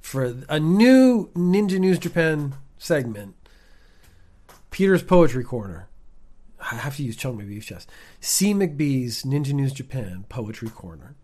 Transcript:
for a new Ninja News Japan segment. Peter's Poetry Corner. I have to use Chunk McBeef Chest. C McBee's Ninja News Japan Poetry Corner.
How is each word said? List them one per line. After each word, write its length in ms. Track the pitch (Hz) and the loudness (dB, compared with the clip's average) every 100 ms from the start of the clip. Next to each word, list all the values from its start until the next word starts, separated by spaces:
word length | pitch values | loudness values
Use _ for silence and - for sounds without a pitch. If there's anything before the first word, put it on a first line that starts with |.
for 360 | - 131 127 123 135 | -8 -4 -4 -6 -6
a 100 | 151 | -2
new 680 | 156 190 240 262 262 240 - | 2 6 8 8 8 4 -2
Ninja 440 | 175 180 185 208 190 | -2 2 2 2 2
News 200 | 185 175 | 2 2
Japan 560 | 170 175 160 156 143 139 - - | 0 0 0 0 -4 -8 -16 -18
segment. 560 | - 156 123 104 101 - - _ _ - _ _ - - - _ _ - - | -2 -2 -2 -10 -14 -20 -20 _ _ -20 _ _ -20 -20 -20 _ _ -20 -18
Peter's 320 | - 190 180 | 0 2 2
Poetry 420 | - 185 160 131 | 4 6 6 4
Corner. 440 | 120 120 101 82 - - - - - - - - | -6 -8 -10 -14 -18 -20 -20 -20 -20 -20 -20 -16
I 160 | - 117 | -12 -8
have 200 | 143 139 | -8 -6
to 60 | |
use 140 | 135 110 | -8 -6
Chunk 240 | 135 113 | -8 -8
McBeef 240 | 101 101 | -10 -12
Chest. 260 | - 90 - - - - | -14 -18 -18 -20 -20 -12
C 340 | - - 196 | -4 0 2
McBee's 680 | 202 185 143 147 135 123 110 | 2 0 0 -2 0 -2 -6
Ninja 280 | 135 139 139 | -4 -2 -2
News 200 | 143 135 | -2 -2
Japan 520 | 135 127 135 104 92 98 | -4 -10 -10 -10 -12 -12
Poetry 420 | 131 107 107 113 | -10 -10 -10 -12
Corner. 460 | - 92 80 62 147 | -14 -20 -20 -20 -20